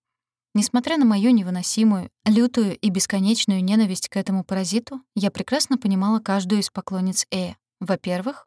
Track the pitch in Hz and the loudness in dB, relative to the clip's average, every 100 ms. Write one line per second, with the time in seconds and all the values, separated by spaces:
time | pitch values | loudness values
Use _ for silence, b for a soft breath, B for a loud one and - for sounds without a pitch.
0 | _ _ _ _ _ 208 208 247 247 320 | _ _ _ _ _ -2 0 0 0 2
1 | 240 202 226 240 180 180 180 - 220 196 | 4 4 4 4 2 -4 -4 2 2 2
2 | - _ - 214 247 240 208 - 208 185 | -4 _ 2 4 4 2 -2 0 -2 -2
3 | - 196 196 226 - 190 185 214 208 185 | -2 0 0 0 0 0 2 2 2 -2
4 | - 202 190 190 - 190 185 208 233 269 | -4 -4 -2 -2 -2 -4 -2 -4 -4 -14
5 | _ - 196 - 190 285 - 254 208 190 | _ -2 -2 -2 -4 -2 0 0 2 2
6 | 202 220 220 196 180 208 196 - - 190 | 2 0 0 -2 0 -2 -2 -6 -6 -4
7 | 185 185 - 190 180 - _ - 180 185 | -2 -2 -4 -4 -6 -10 _ -10 -4 -4
8 | - 180 208 294 | -2 -4 -4 -8